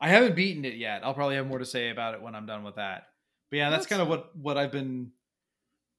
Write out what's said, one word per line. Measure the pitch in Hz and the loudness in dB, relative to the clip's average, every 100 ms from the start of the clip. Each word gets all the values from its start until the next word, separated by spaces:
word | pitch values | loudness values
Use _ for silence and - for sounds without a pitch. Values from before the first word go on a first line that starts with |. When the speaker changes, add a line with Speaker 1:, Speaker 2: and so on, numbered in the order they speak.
Speaker 1:
I | 147 | 6
haven't | 202 247 | 8 8
beaten | 170 196 160 | 6 2 0
it | 135 | -6
yet. | 113 113 101 | -4 -4 -4
I'll | 123 | -4
probably | 139 143 139 | -2 0 0
have | 135 | -2
more | 131 | -4
to | |
say | 127 127 120 | -4 -4 -4
about | 113 117 | -4 -4
it | 110 | -6
when | 117 | -10
I'm | 107 107 | -12 -10
done | 107 | -10
with | 104 101 | -10 -8
that. | 98 92 - _ _ _ _ | -6 -8 -14 _ _ _ _
But | 143 | 0
yeah, | 147 | 2
that's | 156 - | 2 0
Speaker 2:
That's | |
Speaker 1:
kind | 202 | 0
of | 165 | 2
Speaker 2:
fun. | 160 | 0
Speaker 1:
what, | - 165 | -4 -8
what | 143 143 | -2 0
I've | 139 | 0
been, | 139 135 127 123 - _ _ _ _ _ _ _ | -2 -4 -6 -8 -14 _ _ _ _ _ _ _